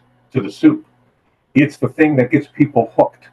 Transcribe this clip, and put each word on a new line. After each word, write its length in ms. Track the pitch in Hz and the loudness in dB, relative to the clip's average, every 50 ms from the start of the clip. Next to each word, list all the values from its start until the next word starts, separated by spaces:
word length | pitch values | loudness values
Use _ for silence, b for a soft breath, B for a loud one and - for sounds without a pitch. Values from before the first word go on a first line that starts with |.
| _ _ _ _ _ _ | _ _ _ _ _ _
to 100 | - 127 | -8 -8
the 100 | - - | -6 -6
soup. 340 | - - - - 302 - - _ _ _ _ _ _ _ _ _ _ _ _ _ _ | -10 0 2 2 2 2 -8 _ _ _ _ _ _ _ _ _ _ _ _ _ _
It's 240 | 135 156 160 - | 0 0 0 -2
the 120 | - - 123 | -8 -8 -8
thing 260 | - - 160 151 151 | -2 0 0 0 2
that 160 | 131 123 - | 0 -2 0
gets 160 | - 139 - | -2 -4 -4
people 460 | - _ - 147 139 - 120 113 - - | -6 _ -2 -2 0 0 -2 -2 -2 -2
hooked. 280 | - - - - _ _ - | -2 -2 -2 -4 _ _ -20